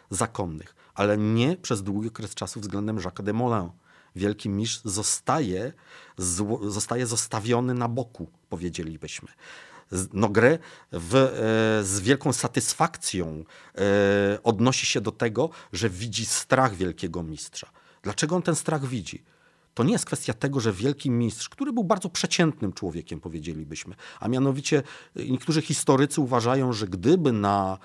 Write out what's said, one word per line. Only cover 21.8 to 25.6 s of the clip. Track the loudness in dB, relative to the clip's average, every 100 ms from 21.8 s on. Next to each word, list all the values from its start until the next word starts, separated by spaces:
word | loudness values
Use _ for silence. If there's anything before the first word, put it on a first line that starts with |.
bardzo | 2 0 -2
przeciętnym | -4 0 2 2 2 -4
człowiekiem, | -4 -6 -6 -8 -10
powiedzielibyśmy, | -8 -10 -8 -8 -10 -12 -14 -16 -20 -8
a | -2
mianowicie, | 2 2 0 2 0 0 -10 -14 -8
e, | -4
niektórzy | -2 0 0